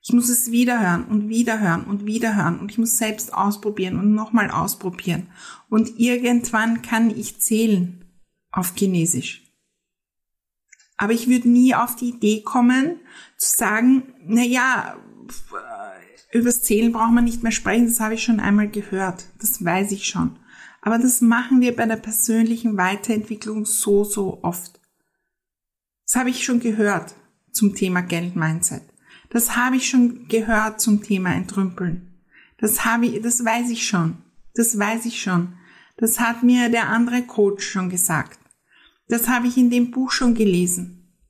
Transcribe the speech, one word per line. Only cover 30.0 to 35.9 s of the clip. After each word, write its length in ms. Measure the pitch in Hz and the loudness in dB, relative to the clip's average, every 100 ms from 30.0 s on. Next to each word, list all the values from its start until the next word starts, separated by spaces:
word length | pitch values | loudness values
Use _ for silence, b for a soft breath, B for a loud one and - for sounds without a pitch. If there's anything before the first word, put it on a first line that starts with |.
| 240 - - | 4 0 -2
gehört 520 | 226 220 214 214 214 | -2 0 0 0 -2
zum 220 | 233 208 | 2 2
Thema 320 | - 196 185 | 2 -2 0
Entrümpeln. 880 | 170 180 - 190 180 180 156 - _ b b b _ | -2 -4 -4 -4 -4 -6 -6 -10 _ b b b _
Das 260 | 214 - 226 | -2 0 0
habe 220 | 233 233 | 0 0
ich, 120 | 208 | -2
das 200 | 233 240 | -2 -2
weiß 280 | 233 233 240 | 0 -2 -2
ich 160 | 226 - | -4 -2
schon. 300 | 185 165 165 _ - - | 0 0 -4 _ -20 -8
Das 240 | - 226 208 | -2 0 0
weiß 280 | 185 226 233 | -2 -2 -6
ich 120 | - | -6
schon. 380 | - 180 180 B B B B | -2 -2 -2 B B B B